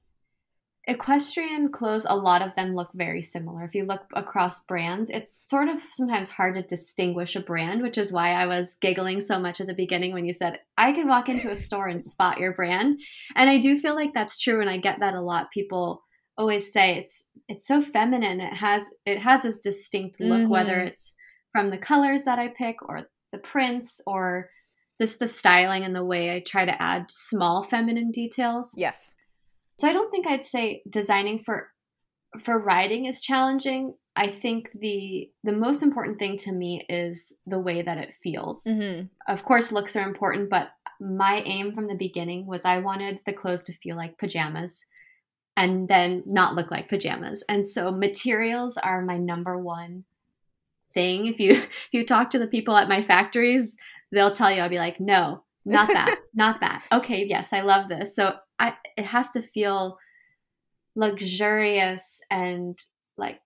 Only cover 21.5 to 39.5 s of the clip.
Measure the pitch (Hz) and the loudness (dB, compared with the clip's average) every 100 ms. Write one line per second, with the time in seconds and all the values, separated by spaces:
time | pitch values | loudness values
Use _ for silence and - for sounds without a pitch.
21.5 | 220 202 190 - 285 277 277 277 240 240 | -2 0 -2 2 4 6 2 0 0 -2
22.5 | 240 233 226 - - - _ _ 202 - | -4 -6 -6 -10 -12 -12 _ _ -18 -4
23.5 | 294 254 247 240 - - 190 185 180 180 | 0 0 0 -6 -10 -6 -2 -2 -2 -6
24.5 | _ _ _ _ - 220 - 233 - 190 | _ _ _ _ -4 -2 0 -4 2 6
25.5 | 180 185 190 190 185 180 175 170 180 180 | 8 6 2 -2 -2 0 0 0 -4 -2
26.5 | 196 180 - 170 180 180 - - 208 175 | 0 0 0 0 -2 -4 -8 -4 0 2
27.5 | 175 196 233 226 233 233 233 233 247 240 | 2 0 0 0 0 -2 -4 -6 -2 -2
28.5 | 233 240 - 165 - - - _ _ _ | -2 -6 -4 -4 -4 -12 -20 _ _ _
29.5 | _ _ - 294 349 440 392 349 269 - | _ _ -2 2 2 0 -2 -2 -2 -4
30.5 | 254 226 - 196 214 202 202 202 220 226 | -4 -4 -4 -6 -4 2 2 0 -4 -4
31.5 | 208 - _ _ _ _ _ _ 220 240 | -6 -8 _ _ _ _ _ _ -10 -2
32.5 | 233 202 180 196 226 262 254 - 262 262 | 0 2 2 2 0 -4 -6 -2 2 2
33.5 | 269 269 262 262 - _ - 202 202 240 | 2 -2 -4 -6 -10 _ -2 -2 -2 -4
34.5 | 226 226 202 214 202 196 190 - _ 208 | -4 -6 -8 -6 -6 -6 -8 -10 _ -2
35.5 | 208 233 285 294 262 - 208 196 196 202 | 0 0 2 2 0 -2 -4 -4 -6 -6
36.5 | 185 180 175 - 175 175 175 - - - | -4 -4 -6 -6 -6 -4 -6 -8 -10 -8
37.5 | 190 180 170 175 160 - - 180 160 - | -4 -2 -2 -4 -6 -8 -10 -8 -6 -8
38.5 | 226 226 220 202 170 185 - - 196 - | -6 -4 -2 -2 -6 -10 -12 -8 -4 4